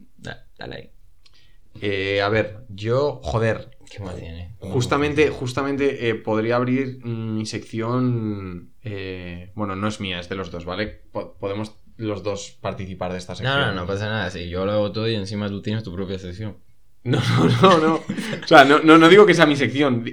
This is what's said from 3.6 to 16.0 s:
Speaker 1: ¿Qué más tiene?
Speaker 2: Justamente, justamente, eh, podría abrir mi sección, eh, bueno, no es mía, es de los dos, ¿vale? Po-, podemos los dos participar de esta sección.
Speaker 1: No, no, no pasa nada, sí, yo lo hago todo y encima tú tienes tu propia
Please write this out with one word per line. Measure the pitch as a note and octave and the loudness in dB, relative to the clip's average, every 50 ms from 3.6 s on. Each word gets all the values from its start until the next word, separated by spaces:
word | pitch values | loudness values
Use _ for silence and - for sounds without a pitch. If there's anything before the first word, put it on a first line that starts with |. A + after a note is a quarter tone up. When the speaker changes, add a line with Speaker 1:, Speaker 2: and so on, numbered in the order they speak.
| - - - - - - | -6 -14 -18 -20 -20 -20
Speaker 1:
¿Qué | - - | -16 -12
más | G2+ F2+ F2+ | -12 -10 -10
tiene? | F2+ - E2 E2 E2+ F2+ E2+ - - | -12 -12 -12 -12 -12 -14 -14 -16 -14
Speaker 2:
Justamente, | - F#2+ G2 C3 A#2+ - D#3 C#3 D3 D3 C#3+ D3 D3+ C#3 | -10 -4 -2 0 0 2 0 0 0 0 2 4 2 2
justamente, | C#3 - C#3 B2 B2 C#3+ C#3 C#3 C#3+ C3+ C#3 C#3 B2 - A#2+ A#2 | 2 -2 -6 -6 -4 -4 -2 -2 -2 0 0 0 0 0 -2 -2
eh, | A2 | -2
podría | A2 - - G#2+ A2 A2 A#2 A#2+ B2 | -2 -2 -2 -2 0 0 0 0 0
abrir | B2+ B2 B2+ C3+ C#3 B2+ B2 B2+ A#2+ | 2 0 0 0 -2 -4 -6 -10 -8
mi | A#2 A2+ A2+ A2+ A2 A2 G#2+ A2 A2 | -8 -6 -6 -4 -4 -4 -4 -4 -4
sección, | A2+ G2+ - - - A2 A2 A2+ B2 B2+ B2+ B2 A#2+ A#2 A2 G#2+ G#2 G2+ F#2+ F#2 F2+ F2 - - - - - | -6 -10 -10 -8 -6 -4 -2 -2 0 0 2 2 0 0 -2 -2 -4 -4 -6 -10 -10 -12 -14 -16 -20 -14 -12
eh, | G#2+ G2+ G2 F#2+ F#2+ F#2 F#2 F2+ F2 F2 F2 F2+ F#2+ G2+ | -10 -10 -8 -8 -8 -8 -8 -10 -10 -12 -12 -14 -12 -8
bueno, | G#2+ G#2+ G2+ F#2+ | -6 -6 -4 -4
no | F#2+ G2+ G#2+ | -4 -4 -4
es | G#2 - | -4 -4
mía, | G2+ F#2+ F2+ F2 | -6 -6 -6 -6
es | F2 - | -6 -8
de | - | -8
los | G2 F#2 E2+ | -8 -8 -8
dos, | F2 F2 E2 | -8 -10 -8
¿vale? | F2 F2+ F#2+ G#2+ G#2 - - - - | -8 -6 -6 -6 -6 -8 -14 -18 -10
Po-, | - G#2 F#2+ - - - | -10 -10 -10 -10 -12 -8
podemos | - G2 G2 G#2 A2 G#2+ - - - - - | -8 -6 -6 -6 -6 -8 -10 -18 -20 -20 -14
los | - A2+ G#2+ G#2 F#2+ | -8 -6 -6 -6 -6
dos | F2+ G#2 G2 F#2+ - - - - | -6 -6 -6 -6 -8 -14 -16 -10
participar | - G2+ F#2+ F#2+ F#2+ F#2 F#2 F2 F#2 F2+ | -8 -8 -8 -8 -8 -10 -8 -8 -6 -6
de | F2+ F2+ | -6 -8
esta | F2+ - F#2 | -8 -10 -10
sección. | F#2 G#2 C3 C#3 C#3+ | -6 -4 -2 0 0
Speaker 1:
No, | C3+ A2+ | 0 -2
no, | G2 F2+ | -2 -4
no | F2 F2 | -4 -4
pasa | G2 G2 G#2+ G#2+ | -4 -4 -4 -4
nada, | A2 G#2+ F#2+ F2+ | -4 -4 -4 -6
sí, | F#2+ F2 F2 F2 | -6 -8 -10 -6
yo | E2+ F2+ F#2+ G2+ | -6 -4 -2 -2
lo | G#2 | 0
hago | G#2+ G#2 G#2 | 0 -2 -2
todo | F#2+ A2 A2 A2+ | -2 -4 -2 -2
y | A2+ | -2
encima | G#2 F#2+ G2 G#2 G2+ G#2 G2+ | -4 -4 -6 -6 -6 -6 -6
tú | G2+ G2 F#2 | -6 -6 -6
tienes | G#2+ G#2+ A2 A2 | -4 -4 -4 -6
tu | G2 E2+ | -8 -8
propia | F#2 | -8